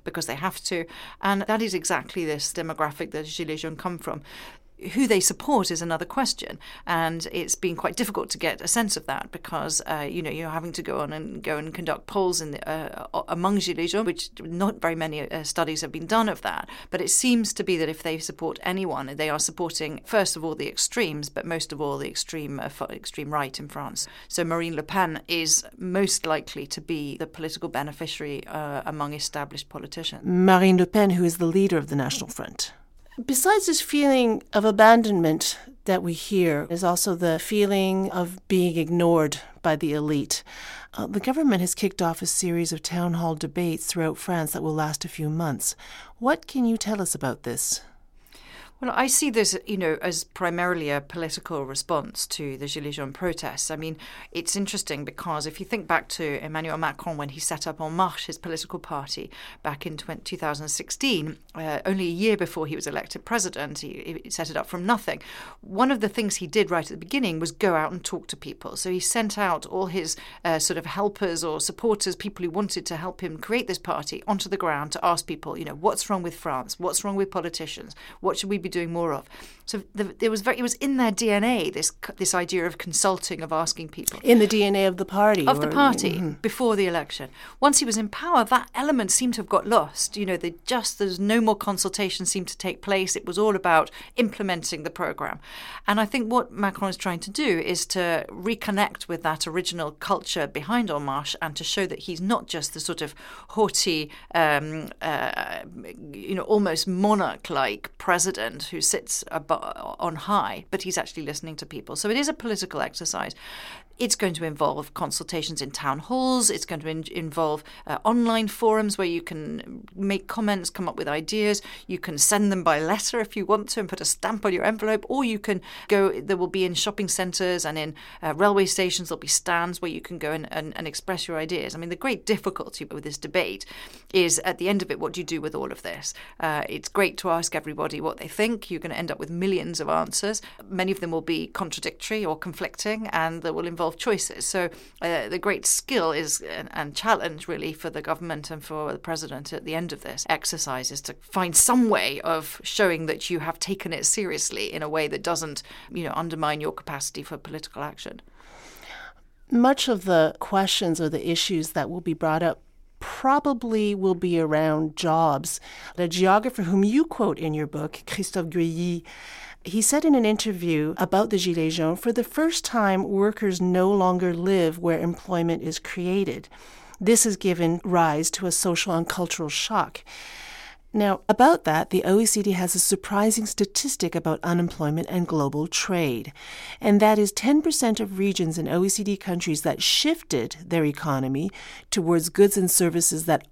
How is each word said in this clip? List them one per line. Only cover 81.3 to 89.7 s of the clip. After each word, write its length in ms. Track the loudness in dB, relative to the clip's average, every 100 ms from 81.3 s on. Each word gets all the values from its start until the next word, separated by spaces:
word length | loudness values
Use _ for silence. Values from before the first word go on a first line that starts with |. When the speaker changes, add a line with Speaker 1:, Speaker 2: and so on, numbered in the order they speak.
Speaker 1:
N 140 | 4
A, 260 | 4 2 0
this 220 | -2 -4 -4
c-, 80 | -10 -4
this 180 | 0
idea 320 | 0 0 0 0
of 120 | -4
consulting, 640 | -2 2 4 2 -2 -6
of 120 | -2
asking 360 | 0 0 -2 -8
people. 320 | -2 2 4
Speaker 2:
In 160 | 8 8
the 80 | 8
D 180 | 6
N 120 | 4 6
A 100 | 4
of 100 | 2
the 80 |
party, 420 | -2 4 6 6 4
Speaker 1:
Of 140 | 4
the 80 | 2
Speaker 2:
or 40 |
Speaker 1:
party, 400 | 4 4 4 0
Speaker 2:
Mm-hmm. 180 | 0 -2 -2
Speaker 1:
before 340 | -4 2 2 4
the 100 | 2
election. 440 | 0 -4 -10 -12 -16 -20 2
Once 200 | 4 6
he 40 |
was 120 | 2 0
in 120 | -2
power, 360 | -4 2 4
that 260 | 6 2 2
element 360 | -2 2 2 2
seemed 240 | 2 2
to 60 | -2
have 80 | 0
got 180 | 0
lost. 500 | 4